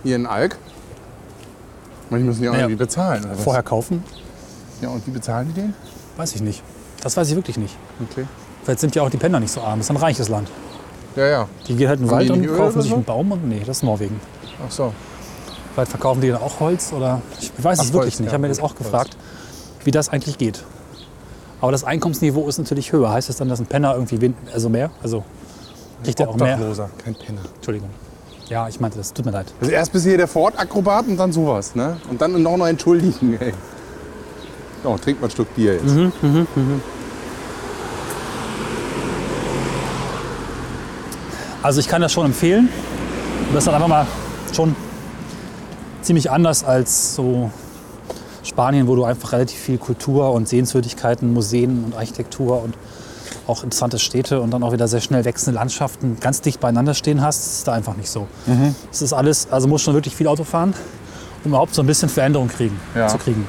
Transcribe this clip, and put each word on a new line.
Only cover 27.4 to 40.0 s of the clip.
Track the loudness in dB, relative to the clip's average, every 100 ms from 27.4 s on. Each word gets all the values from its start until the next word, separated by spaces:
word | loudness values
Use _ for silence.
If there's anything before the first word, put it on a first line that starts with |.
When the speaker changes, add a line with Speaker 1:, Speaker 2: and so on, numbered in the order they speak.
| -10 -10
Speaker 2:
Entschuldigung. | -6 -6 -6 -12 -18 -20 -20 -20 -8
Ja, | -4 -4
ich | -4
meinte, | -4 -4
das | -10
tut | -6 -4
mir |
leid. | -4 -6 -4
Speaker 1:
Also | 0
erst | 2 2
bist | 2 4
du |
hier | 4
der | 4
Vor-Ort-Akrobat | 4 2 2 -2 0 4 2 2
und | 2
dann | 2
sowas, | 2 2 2 0 -2
ne? | -2 -4 -6
Und | 0
dann | 2 4
noch | 4 4
noch | 2
entschuldigen, | 2 6 6 6 4 2 2
ey. | -2 -4 -12 -16 -16 -16 -16 -16 -16 -16 -16 -16 -16 -6
So, | -2 0
trink | 0 0
mal | -2
ein |
Stück | 0 -2 2
Bier | 4
jetzt. | 4 4
Speaker 2:
Mhm, | 6 6 4
mhm, | 4 4 4 2
mhm. | 0 0 -4 -12 -12 -10 -12 -10 -10 -10 -10 -10 -8 -8 -8 -8 -8 -8 -8 -6 -6 -6 -6 -4 -4 -4 -4 -4 -4 -2 -2 -4 -4 -4